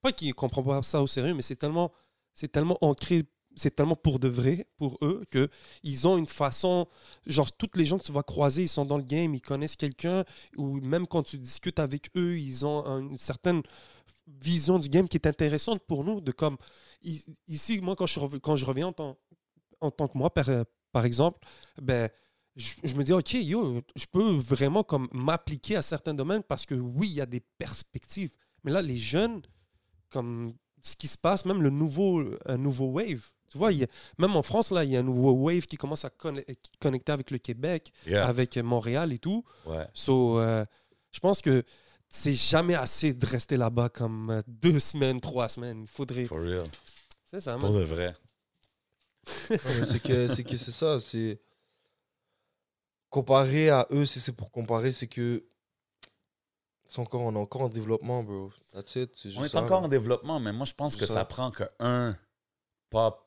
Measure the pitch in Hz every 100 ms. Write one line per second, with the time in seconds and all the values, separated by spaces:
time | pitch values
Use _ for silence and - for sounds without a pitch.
0 | 262 254 151 127 131 143 131 139 - 156
1 | 139 - 131 165 - 135 147 160 175 _
2 | _ _ _ - - - 160 175 160 139
3 | - 175 151 _ _ - 143 - 151 165
4 | 156 131 127 120 123 175 - _ 143 123
5 | 147 196 208 135 143 - - - 151 135
6 | 160 185 156 - 139 127 185 180 170 _
7 | - - - 147 147 - 220 180 156 190
8 | - 143 143 - 143 139 175 - 139 143
9 | 131 147 170 139 - 139 151 - 147 131
10 | 170 185 180 - - - 139 139 131 165
11 | 180 170 147 143 123 - - 170 143 143
12 | - 180 175 175 139 123 143 147 139 135
13 | 135 135 - 127 180 175 139 - - -
14 | _ - _ 139 135 170 143 185 143 160
15 | 185 160 156 143 151 147 - 214 _ 160
16 | 156 214 147 123 151 139 - - - _
17 | 170 156 - 156 - 156 - 220 180 190
18 | 180 - 143 139 - 151 131 135 175 175
19 | 151 131 _ _ _ _ _ _ 151 -
20 | 143 135 151 - 127 127 117 _ _ 131
21 | 120 120 160 - - - - - 131 127
22 | 113 _ _ _ _ - 110 - - 135
23 | 139 180 - 254 170 208 180 120 - -
24 | - 180 220 160 123 135 139 180 208 147
25 | 127 127 131 170 - 143 - 208 - 156
26 | - 147 135 208 196 135 - 131 123 127
27 | 202 147 131 123 _ _ 165 - - -
28 | - - 180 _ _ _ 151 165 165 123
29 | 107 156 226 220 - _ _ _ _ _
30 | _ 135 120 117 117 117 _ _ - -
31 | - - 160 190 180 196 147 143 156 143
32 | 196 175 139 - - 127 139 127 131 135
33 | 226 135 - _ _ 139 214 165 127 -
34 | - - 180 185 135 214 220 180 143 131
35 | 127 123 131 127 143 175 - 151 139 151
36 | 135 _ 165 139 - 127 - _ 147 131
37 | - 147 131 127 - 117 151 170 - _
38 | - 101 123 120 123 127 117 120 113 127
39 | 165 123 170 214 233 - 80 80 78 -
40 | - 131 123 113 113 113 107 _ _ _
41 | _ - 180 196 139 131 120 _ _ _
42 | _ - 147 131 - 156 175 175 127 -
43 | 156 123 131 127 - 135 117 117 120 -
44 | 117 110 110 113 107 113 165 151 - 151
45 | 135 127 - 127 117 - 120 110 107 -
46 | 131 123 120 78 85 90 82 76 - -
47 | _ - _ 185 165 104 98 104 82 80
48 | 90 87 _ _ _ _ _ _ _ _
49 | _ _ - - - 220 127 123 113 113
50 | - 127 123 120 120 123 - 117 160 143
51 | - 113 113 101 _ _ _ _ _ _
52 | _ _ _ _ _ _ _ _ _ _
53 | _ 139 123 135 135 147 156 139 123 139
54 | 143 131 120 117 107 - 113 117 123 127
55 | 117 - 120 120 - _ _ _ _ _
56 | - _ _ _ _ _ _ _ _ -
57 | 117 123 120 107 104 127 127 113 110 110
58 | 120 123 107 98 95 - _ 95 101 127
59 | 123 - 101 101 143 180 120 185 170 135
60 | 110 120 147 160 107 107 135 - 143 104
61 | 104 110 92 - 127 101 95 _ 120 123
62 | 120 98 _ _ _ _ _ _ _ 110
63 | 113 107